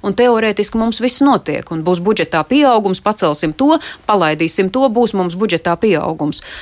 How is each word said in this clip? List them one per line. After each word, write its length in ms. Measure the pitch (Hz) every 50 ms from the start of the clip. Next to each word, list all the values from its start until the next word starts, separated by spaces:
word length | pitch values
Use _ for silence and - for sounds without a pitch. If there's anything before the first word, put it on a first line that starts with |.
| -
un 100 | 202 196
teorētiski 640 | 240 240 247 233 226 220 214 202 208 208 - -
mums 220 | 226 220 233 220 -
viss 240 | 226 254 - - 277
notiek, 400 | 277 247 170 - - 147 - - -
un 140 | 165 160 156
būs 140 | 175 180 170 175
budžetā 400 | 208 214 202 160 - - 160 151
pieaugums, 540 | - 254 294 294 269 240 220 208 196 190 -
pacelsim 520 | - 208 214 - 190 160 147 - - 156 156
to, 240 | - 269 - 220 - - - - - -
palaidīsim 600 | - 214 196 170 156 151 156 165 160 - - 190 185 196
to, 80 | 254 269 262
būs 240 | 208 247 240 220 -
mums 220 | 190 180 175 170 185
budžetā 340 | 220 208 175 165 - 175 170 170
pieaugums. 640 | - 220 180 151 - - 160 156 151 151 - - - - - -